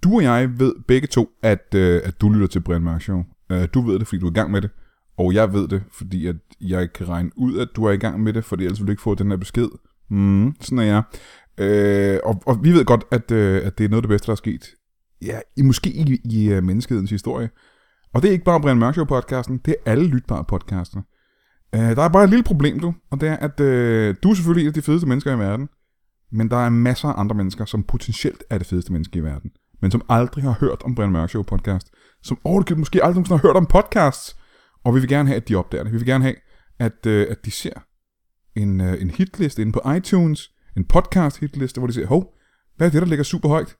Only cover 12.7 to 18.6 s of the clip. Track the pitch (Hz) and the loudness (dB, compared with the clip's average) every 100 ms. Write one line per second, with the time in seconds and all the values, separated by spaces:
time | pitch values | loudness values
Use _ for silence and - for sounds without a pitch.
12.7 | 170 123 120 - 123 - 113 101 95 98 | 4 6 2 2 -4 0 0 2 2 -2
13.7 | - 107 110 117 104 - 107 - - - | -2 0 0 2 -2 0 -4 -4 -8 -12
14.7 | _ _ _ _ _ 87 113 - - 135 | _ _ _ _ _ -12 -12 -10 2 4
15.7 | 123 196 - 156 127 117 110 104 98 92 | 4 0 -2 0 0 -2 0 2 2 0
16.7 | 98 120 120 98 104 - 127 117 _ _ | -2 -2 -4 -2 -4 -6 -6 -8 _ _
17.7 | _ _ _ _ 123 180 185 180 170 | _ _ _ _ 0 2 2 2 2